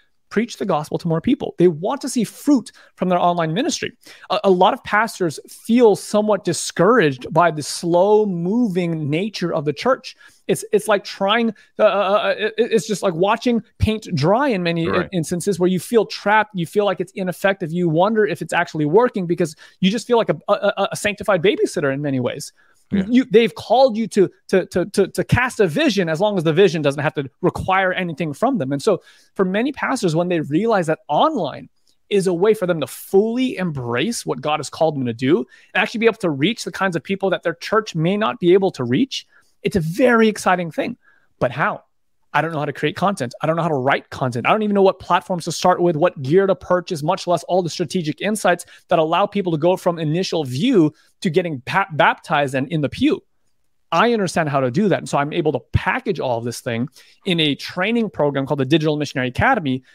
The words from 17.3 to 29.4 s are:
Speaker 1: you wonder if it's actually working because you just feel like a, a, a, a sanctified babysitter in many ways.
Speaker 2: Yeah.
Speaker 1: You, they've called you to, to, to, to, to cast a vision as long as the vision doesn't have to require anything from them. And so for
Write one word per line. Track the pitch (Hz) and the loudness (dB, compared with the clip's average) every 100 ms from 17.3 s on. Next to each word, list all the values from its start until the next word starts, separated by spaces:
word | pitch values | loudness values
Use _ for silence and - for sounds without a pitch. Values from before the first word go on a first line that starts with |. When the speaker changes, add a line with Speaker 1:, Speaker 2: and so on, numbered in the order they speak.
| 165 196 196 165 | -2 -2 0 -4
Speaker 1:
you | 170 175 | -2 0
wonder | 156 190 220 202 | 2 2 2 0
if | 165 | -2
it's | 165 | -4
actually | 160 170 160 147 | -4 -4 -2 2
working | 180 247 214 175 | 2 2 0 -4
because | 170 170 160 - _ | -2 -4 -6 -20 _
you | 185 | -2
just | 226 - | -2 0
feel | 233 | 0
like | 190 | 2
a, | 160 - | -2 -2
a, | |
a, | 208 202 - 196 | 0 0 -2 -4
a | 160 | -4
sanctified | 208 196 202 190 | -6 -4 0 2
babysitter | 170 311 427 - 143 | 2 0 -2 -2 -2
in | 135 | -2
many | 147 135 | -2 -2
ways. | 120 - - - _ _ _ | -2 -6 -12 -18 _ _ _
Speaker 2:
Yeah. | 202 196 | -2 2
Speaker 1:
You, | 247 262 | 2 4
they've | 208 226 | 4 4
called | - - 226 269 214 | 0 0 4 4 2
you | 220 | -2
to, | - 180 - - | 2 0 -2 -2
to, | 190 - | -2 0
to, | 190 170 | -4 -2
to, | - 185 | 0 0
to | - 170 | -2 -2
cast | 233 247 - | 0 0 0
a | 196 | 0
vision | 151 311 196 170 | 2 0 0 -2
as | 156 | 0
long | 214 202 | 0 0
as | 165 | 2
the | |
vision | 156 196 160 | 4 4 4
doesn't | 143 139 | 0 0
have | 143 - | -2 -4
to | 135 - | -8 -4
require | 180 - - 190 190 | -4 -2 -2 0 0
anything | 180 180 156 165 | -2 -6 -6 -8
from | 139 240 254 | -2 -2 -2
them. | 131 | -2
And | 143 | -2
so | 220 170 - _ _ | 0 -2 -4 _ _
for | - | -4